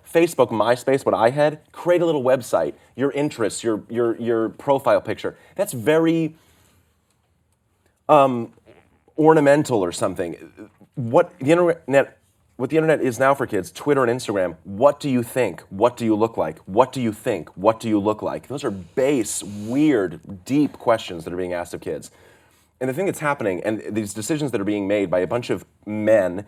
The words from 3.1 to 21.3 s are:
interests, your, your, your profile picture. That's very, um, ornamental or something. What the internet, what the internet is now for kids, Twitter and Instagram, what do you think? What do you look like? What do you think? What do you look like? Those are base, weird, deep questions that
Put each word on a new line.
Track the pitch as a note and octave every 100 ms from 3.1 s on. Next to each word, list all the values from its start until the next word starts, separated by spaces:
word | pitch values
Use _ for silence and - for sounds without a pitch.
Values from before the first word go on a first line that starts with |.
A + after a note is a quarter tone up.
interests, | C#3 D3 - G2+ -
your, | A2+ G#2+ -
your, | A2+ A#2 A2+
your | A#2 A2+ A2
profile | - - C3+ A#2+ G#2
picture. | - G2 F2+ - - -
That's | G3
very, | B2+ G#2 D#3 E3 E3 D#3+ D#3+ _ _ _ _ _ _ _ _ _ _ _ _ _ _ _ _ -
um, | D3+ C3+ B2 A2+ _ _ - _ _ _ -
ornamental | D#3 D#3+ C#3 D3 C3+ A#2
or | F2+
something. | - G#2 F#2 F2 C#2+ D#2+ - G#2+ _ -
What | - A#2 D3 E3+ -
the | C3
internet, | E3+ F3 - - C#3 - - _ _ _ -
what | B2+
the | D#3+
internet | D#3+ C#3+
is | C3 A2
now | C3+
for | C#3 A#2
kids, | G2+ E2+
Twitter | - D3 C3+
and | A#2 B2+
Instagram, | - G2+ F2+ D#2+
what | F#2+ G2 C#3+ -
do | D3
you | B2
think? | A#2 C3 A2 E2 -
What | G2 A#2+ -
do |
you | A2+
look | G#2 A2+ -
like? | D#2+ D#2+ -
What | G2 B2+
do | C3+
you | A2+
think? | G#2+ C3 F#2+ D2+ -
What | G#2 A2
do | A2+
you | G#2
look | G#2 G#2+
like? | F2 C#2 -
Those | C#3
are | B2
base, | F#2+ E2+ - C3+ C#3 G2+ -
weird, | F#2 G#2 G#2+ C3+ D#3 A#2+ F#2 D#2+ - G2
deep | - C#3+ C#3
questions | - - A2 - E2+
that | E2+